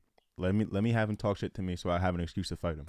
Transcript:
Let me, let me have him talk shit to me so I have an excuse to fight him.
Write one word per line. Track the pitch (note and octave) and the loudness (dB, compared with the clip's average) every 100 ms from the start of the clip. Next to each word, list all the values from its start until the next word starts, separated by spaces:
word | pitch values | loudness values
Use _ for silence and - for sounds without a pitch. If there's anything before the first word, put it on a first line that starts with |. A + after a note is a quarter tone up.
| _ _ _ - | _ _ _ -2
Let | F#2 G#2 | 2 2
me, | F#2+ | 2
let | F#2+ | 2
me | A2+ | 2
have | A#2 G#2+ | 2 0
him | G#2 | 0
talk | G#2 G2 | 0 0
shit | G#2 - | -4 -4
to | |
me | F#2 F2+ | -4 -2
so | F#2 | 0
I | F2 | 2
have | F2+ F2 | 2 0
an | |
excuse | E2+ - F#2 | -2 -4 -4
to | F2 | -4
fight | F2 | -4
him. | D2+ | -2